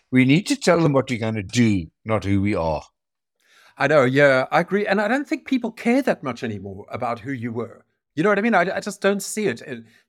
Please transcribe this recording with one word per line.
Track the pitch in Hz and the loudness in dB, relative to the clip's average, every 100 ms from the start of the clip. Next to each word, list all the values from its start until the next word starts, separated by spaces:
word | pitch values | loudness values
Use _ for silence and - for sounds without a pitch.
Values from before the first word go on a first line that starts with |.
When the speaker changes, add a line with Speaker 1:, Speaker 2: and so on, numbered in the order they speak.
| _ | _
Speaker 1:
we | 127 | 4
need | 127 156 - | 4 4 2
to | |
tell | 277 - 170 | 0 2 4
them | 156 | 2
what | 135 123 | 0 -2
we're | 113 | -4
gonna | 113 110 | -4 -4
do, | 92 123 113 98 80 _ | -2 2 2 2 -4 _
not | 110 107 | -4 -2
who | 95 98 | 0 0
we | 101 | 0
are. | 95 82 73 - _ _ _ _ _ _ _ _ - | 0 -2 -4 -8 _ _ _ _ _ _ _ _ -2
Speaker 2:
I | 139 | 2
know, | 151 | 4
yeah, | 123 139 143 131 131 | 4 4 6 4 2
I | 151 | 0
agree. | 175 202 196 | 0 -2 0
And | 196 | 0
I | 208 | 0
don't | 277 277 | -2 -4
think | 302 | -8
people | - 262 226 | -4 -4 -4
care | - 233 262 | -6 -2 0
that | 254 - | 0 -2
much | 139 120 | -6 -8
anymore | 120 101 98 95 - | -8 -8 -10 -16 -14
about | 117 120 117 | -8 -6 -6
who | 131 | -8
you | 131 120 | -8 -6
were. | 117 104 - _ _ _ | -6 -10 -12 _ _ _
You | 147 | -2
know | 196 | 0
what | 202 | 2
I | |
mean? | 233 | 2
I, | 190 175 190 | 2 2 -2
I | |
just | 208 - | -8 -2
don't | 196 202 | 0 0
see | - 214 202 | -4 -4 -4
it. | 117 | -4
And | - 117 113 _ | -10 -14 -16 _